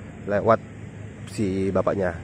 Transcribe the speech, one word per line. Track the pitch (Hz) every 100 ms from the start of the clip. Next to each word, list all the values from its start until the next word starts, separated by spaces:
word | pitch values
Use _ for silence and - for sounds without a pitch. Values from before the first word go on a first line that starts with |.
| - - 98
lewat | 101 98 110 - - - - - - -
si | - 98 95 95
bapaknya. | 92 87 82 90 85